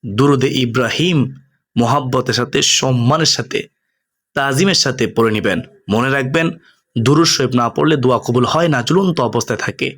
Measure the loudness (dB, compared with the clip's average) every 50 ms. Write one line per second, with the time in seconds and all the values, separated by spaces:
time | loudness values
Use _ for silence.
0 | -10 -8 -2 2 2 4 4 2 2 0 0 0 -2 0 0 -2 -2 -2 -2 -2
1 | 0 0 2 2 0 0 -4 -14 _ _ _ _ _ _ _ -2 0 2 2 0
2 | 0 0 -2 -2 -2 0 -2 -2 -2 -2 -2 -2 0 0 0 0 0 0 0 2
3 | 2 2 2 2 2 0 0 -2 -4 -6 -6 -8 -8 -8 _ _ _ _ _ _
4 | _ _ _ _ _ _ _ -2 -2 0 0 0 0 2 2 0 0 -2 -2 -2
5 | -4 -2 0 0 0 2 0 0 0 -2 -2 -2 -4 -10 -18 _ _ -2 0 0
6 | 0 0 0 -2 -2 -2 -2 0 -2 -2 -4 -8 _ _ _ _ _ _ _ -2
7 | 2 2 4 4 4 2 2 0 -2 0 0 0 0 0 0 0 2 2 2 2
8 | 2 2 2 2 0 0 0 0 0 2 0 0 0 2 0 0 0 0 0 2
9 | 2 0 0 0 -2 -2 0 -2 -2 -2 -4 -6 -4 -8 -6 -6 -6 -8 -8